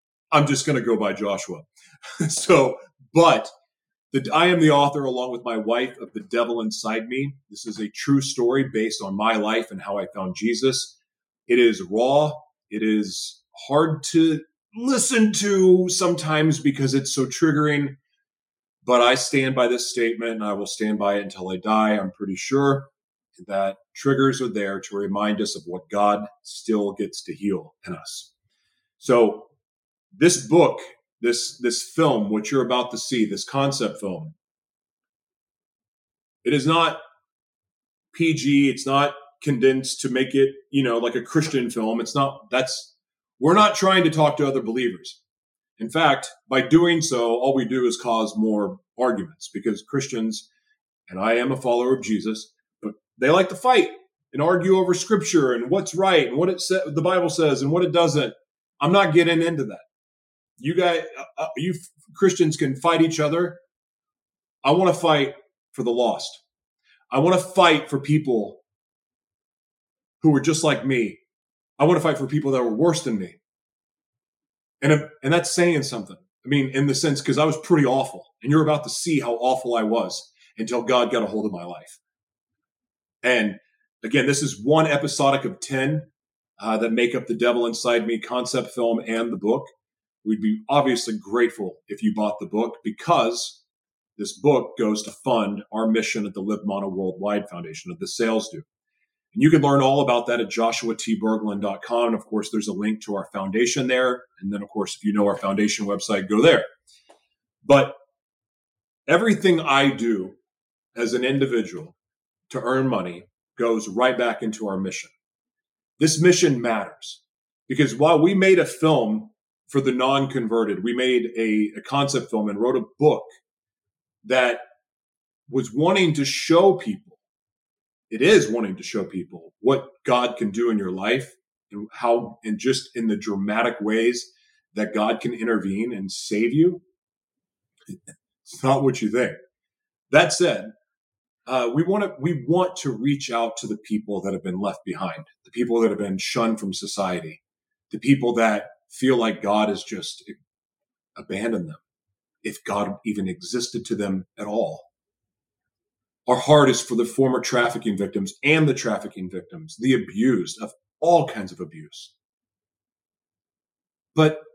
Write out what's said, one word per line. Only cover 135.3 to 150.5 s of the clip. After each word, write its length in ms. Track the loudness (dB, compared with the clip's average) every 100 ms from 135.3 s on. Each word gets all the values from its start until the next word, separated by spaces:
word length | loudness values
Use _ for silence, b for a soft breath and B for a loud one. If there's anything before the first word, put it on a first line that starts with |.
intervene 580 | -6 -2 -2 -2 -4 -4
and 180 | -6 -10
save 440 | -10 -6 -2 0
you. 280 | 4 2 2 _ _ _ _ _ _ _ _ _ _ -20
It's 720 | -20 -20 -20 _ _ _ -6
not 200 | 0 2
what 180 | 2 0
you 100 | -2
think. 220 | -2 -2 -6 _ _ _ _ _ _ _
That 200 | 2 2
said, 400 | 2 0 0 -8 -18 _ _ _ _ _ _ -6
uh, 260 | -2 0 0
we 80 |
wanna, 300 | 0 0 -2 -4
we 240 | -4 -4 0
want 300 | 0 0 -2
to 140 | -8
reach 380 | -4 -2 -2 -4
out 280 | -4 -4 -6
to 100 | -10
the 120 | -10
people 420 | -4 -6 -4 -6
that 100 | -4
have 140 | -6 -6
been 160 | -6
left 240 | -6 -8 -12
behind, 400 | -8 -8 -10 -18 _
the 80 | _
people 300 | -6 -2 2
that 80 | 2
have 100 | 0
been 180 | -4 -6
shunned 400 | -4 -2 -2 -2
from 140 | -6
society, 680 | -8 -10 -6 -4 -6 -10 -18 _ _ _ _ _
the 80 | -8
people 340 | 0 2 2 0
that 320 | 0 0 -8 -20 _
feel 280 | -2 2 2
like 240 | 0 -2
God 260 | -2 0 0
has 160 | -4
just 400 | -8 -10 -12 -14 -18 -20 _